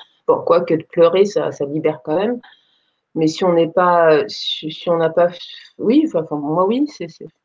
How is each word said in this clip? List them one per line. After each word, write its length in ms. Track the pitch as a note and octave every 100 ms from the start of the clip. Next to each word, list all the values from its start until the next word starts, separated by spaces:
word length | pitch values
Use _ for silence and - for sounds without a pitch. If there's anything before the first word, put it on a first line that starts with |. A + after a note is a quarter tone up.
| - _ -
bon, 140 | - -
quoique 280 | E3+ F3
de 100 | D#3+
pleurer, 420 | - F3 E3+ F#3+ G3+
ça, 260 | D#3+ D3
ça 140 | - C#3
libère 340 | D#3 D#3 D#3
quand 140 | - D#3+
même. 220 | A3 B3 - _ _ _ _ _ _ D#3+
Mais 120 | D#3+
si 160 | -
on 100 | F#3
n'est 160 | E3+ E3
pas, 440 | F3+ F3+ F3 E3
euh, 120 | D3+ -
si, 440 | - - - D#3
si 180 | D#3 -
on 80 | E3
n'a 120 | D#3+
pas, 200 | D#3+ E3+ F3 - - - -
oui, 260 | F3+ C#4+ D#4
enfin, 140 | E3+
enfin, 120 | D#3+ D3
moi, 280 | D3 E3 F#3+
oui, 180 | B3 D4
c'est, 200 | - E3
c'est, 180 | - D#3 _